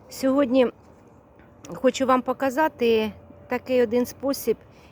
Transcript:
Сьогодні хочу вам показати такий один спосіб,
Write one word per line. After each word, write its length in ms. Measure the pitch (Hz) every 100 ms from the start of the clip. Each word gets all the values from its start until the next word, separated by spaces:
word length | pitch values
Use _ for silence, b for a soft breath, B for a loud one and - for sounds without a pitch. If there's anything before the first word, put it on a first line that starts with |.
| -
Сьогодні 580 | - 262 269 247 262 240 - - - - - - - - - -
хочу 320 | 175 254 - 254
вам 160 | 254
показати 920 | 254 247 269 254 311 - 233 220 214 - - - -
такий 360 | 247 - 254
один 220 | 233 247 240
спосіб, 520 | - 277 269 233 - B B B